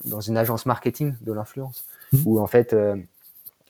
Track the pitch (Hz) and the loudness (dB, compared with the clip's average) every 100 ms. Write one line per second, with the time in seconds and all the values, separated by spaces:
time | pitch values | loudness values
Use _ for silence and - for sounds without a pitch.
0 | - 107 107 110 117 113 127 117 123 - | -8 -6 -2 0 0 0 -2 -2 -2 -2
1 | 147 117 117 107 110 135 131 - - - | -4 -4 -8 -8 -8 -10 -12 -14 -18 -20
2 | - 139 151 107 101 120 113 110 104 101 | 0 2 4 2 4 4 4 2 2 0
3 | 87 _ _ _ - _ _ | -8 _ _ _ -20 _ _